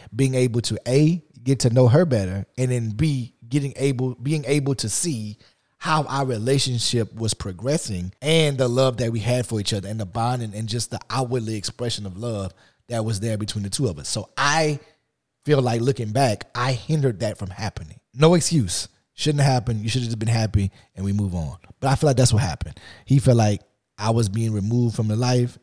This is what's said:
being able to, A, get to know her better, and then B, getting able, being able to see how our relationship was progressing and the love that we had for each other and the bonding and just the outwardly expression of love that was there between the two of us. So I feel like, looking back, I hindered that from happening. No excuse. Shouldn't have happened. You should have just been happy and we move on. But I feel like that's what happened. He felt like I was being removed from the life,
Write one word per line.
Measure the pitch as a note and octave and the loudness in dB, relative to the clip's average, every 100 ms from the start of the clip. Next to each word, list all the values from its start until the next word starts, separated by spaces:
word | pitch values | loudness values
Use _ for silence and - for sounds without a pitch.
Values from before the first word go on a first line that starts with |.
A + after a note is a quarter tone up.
| - | -8
being | A2+ C3+ | 0 0
able | C3 B2+ A#2 | 2 2 0
to, | - G#2+ A#2+ | -2 -4 2
A, | C3+ D3+ F3 - - | 4 4 2 -6 -6
get | B2 C3+ | -2 2
to | B2 | 4
know | A#2+ B2 | 6 6
her | C#3+ F3 | 6 4
better, | A#2 F#2 G2 - - | 2 -2 -4 -6 -4
and | B2+ | -2
then | B2 A2+ | -2 -2
B, | G#2 D#3 C3+ A#2+ _ A#2 | -2 0 -2 -6 _ -4
getting | C#3+ C#3 - | -2 -2 -2
able, | C#3 B2 C3 | -2 0 -4
being | B2 B2+ D#3 C3+ | -4 -4 -2 0
able | D3 C#3 C3+ | 0 0 -2
to | A2 | -2
see | - F3 A#2 G#2+ G#2+ _ _ _ - | -2 -2 -4 -6 -12 _ _ _ -8
how | E3 D#3 | -2 0
our | - C3+ | 0 -2
relationship | C3+ A2 A#2 C#3 C3 A#2+ - A#2+ G#2 | -2 -2 0 2 0 -2 0 0 -2
was | A2 A2 | -2 -2
progressing | - G2+ F2+ A#2+ E3 - F2+ F#2 - | -2 -6 -6 -2 -2 -2 -6 -8 -6
and | D3 E3 D3+ C3+ | 0 2 2 2
the | B2+ | 2
love | B2 C3 A#2 | 2 2 2
that | A#2 | -2
we | A#2 | -2
had | A2 B2 A#2 | 0 -2 0
for | A2 | -2
each | G2+ | -2
other | G#2 F#2+ | -4 -4
and | A2 | -8
the | F#2+ | -6
bonding | A2+ A#2+ B2 A2+ | -4 -2 -2 -6
and | G2+ A2 | -8 -6
just | A#2 - | -6 -6
the | G#2+ - | -8 -6
outwardly | B2+ B2 B2 A2 | -4 -2 -2 -4
expression | G#2+ - - A#2+ A2 G2 | -6 -6 -6 -6 -6 -8
of | F2+ | -8
love | A#2 G#2 F#2+ - _ _ - | -6 -6 -6 -10 _ _ -8
that | A#2 | -4
was | A2 G#2 | -4 -2
there | A2+ G#2+ | -2 -4
between | G#2+ G#2+ | -4 -6
the | G2 | -4
two | - B2+ | -2 -2
of | D2 | -4
us. | C#2+ | -6
So | A2 - - | -8 -6 -2
I | C#3+ D#3+ D#3 C#3+ - _ _ _ _ _ | 0 2 0 -2 -10 _ _ _ _ _
feel | D3 C#3 | 0 2
like, | B2 A#2 | 2 0
looking | A#2+ B2+ A2 | 0 -2 -2
back, | A#2 C3 G#2 - | 2 2 0 -6
I | A#2+ B2+ | -4 -2
hindered | B2 - D#3 C3+ F#2+ | -2 -2 0 0 0
that | G#2+ F#2+ | -4 -6
from | F#2+ | -10
happening. | F2+ G#2+ - D#2 - _ | -8 -8 -8 -14 -20 _
No | B2 D#3+ | 2 6
excuse. | F3 - E3 F#2 - - _ _ | 6 4 2 0 -2 -8 _ _
Shouldn't | - D3 C#3+ | -4 -2 2
have | C#3 | 4
happened. | B2+ A#2+ A2 | 2 0 -2
You | A2 | -2
should | B2+ | -2
have | A#2 | -2
just | A2 | -2
been | A2 | 0
happy | A#2 A2 G#2 G2 - _ - | 0 2 0 0 -4 _ -6
and | |
we | G2 | -2
move | G2+ G2 | 0 0
on. | F2 D2+ - - - | -2 -6 -10 -18 -4
But | C3 | 0
I | |
feel | C#3 D#3 | 2 4
like | B2+ | 4
that's | B2 | 4
what | G#2+ | 4
happened. | B2+ - - - - - | 0 -4 -8 -12 -20 -8
He | - C3+ | 2 4
felt | A#2+ A2+ | 6 4
like | G#2+ G2+ _ _ _ - | 4 0 _ _ _ -6
I | G#2+ | 0
was | A#2 G#2 | 2 0
being | A2 A2+ | 0 -2
removed | G#2 G2+ A#2+ A#2+ | -2 0 2 0
from | A2 A2 | 0 -2
the | G#2+ | 0
life, | B2 B2+ B2 - | 2 2 0 -4